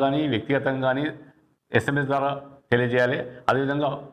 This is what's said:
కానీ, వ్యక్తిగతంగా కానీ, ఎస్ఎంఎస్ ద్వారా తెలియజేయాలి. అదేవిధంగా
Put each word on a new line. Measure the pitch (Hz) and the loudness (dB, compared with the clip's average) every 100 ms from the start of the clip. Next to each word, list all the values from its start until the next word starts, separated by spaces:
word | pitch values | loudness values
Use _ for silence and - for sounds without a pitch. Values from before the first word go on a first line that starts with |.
కానీ, | 139 147 151 | 2 2 0
వ్యక్తిగతంగా | 110 - 139 131 131 131 | -2 0 0 0 0 0
కానీ, | 131 156 151 - _ _ _ _ 123 | 0 -2 -8 -18 _ _ _ _ 0
ఎస్ఎంఎస్ | - 143 135 | 0 0 0
ద్వారా | 139 139 143 - - _ | 0 -2 -4 -10 -20 _
తెలియజేయాలి. | 120 123 123 123 151 - - - | 2 4 2 2 0 -6 -4 0
అదేవిధంగా | 127 139 143 143 143 - | 0 0 0 -2 -4 -10